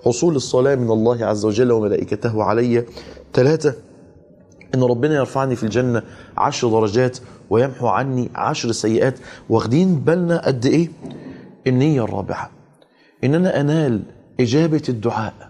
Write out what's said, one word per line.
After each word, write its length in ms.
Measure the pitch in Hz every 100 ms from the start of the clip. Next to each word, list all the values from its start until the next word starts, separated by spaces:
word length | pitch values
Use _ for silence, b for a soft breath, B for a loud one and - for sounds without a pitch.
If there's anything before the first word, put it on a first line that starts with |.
| 120
حصول 300 | 117 170 147
الصلاة 400 | - 127 135 139
من 160 | 120
الله 340 | 110 110 120 107
عز 200 | 107 110
وجل 260 | 104 123
وملائكته 720 | 113 104 95 92 107 120 110
علي. 420 | 98 110 123 117 120 B B B -
ثلاثة، 420 | - 127 160 151 - - - - - - - - - - 131
إن 80 |
ربنا 320 | 127 120 151 151
يرفعني 400 | 123 135 135 123
في 80 |
الجنة 380 | 110 110 127 117 - B B -
عشر 320 | 127 143 123
درجات 480 | 110 107 107 127 127 B B -
ويمحو 380 | 107 135 123 120
عني 420 | 95 135 127 120 -
عشر 360 | 104 151 120
سيئات. 480 | 110 107 113 131 131 B B -
واخدين 460 | 113 110 135 190 160
بالنا 500 | 123 175 175 170 -
قد 180 | 131 127
إيه؟ 240 | 151 165 - - B B B B - -
النية 360 | 127 147 143
الرابعة، 460 | 104 98 92 90 - - _ _ b b b b
إن 120 | 127 160
أنا 260 | 180 -
أنال 400 | 143 160 147 107 92 - - -
إجابة 440 | 120 135 165 151 -
الدعاء. 440 | 120 107 110 107 -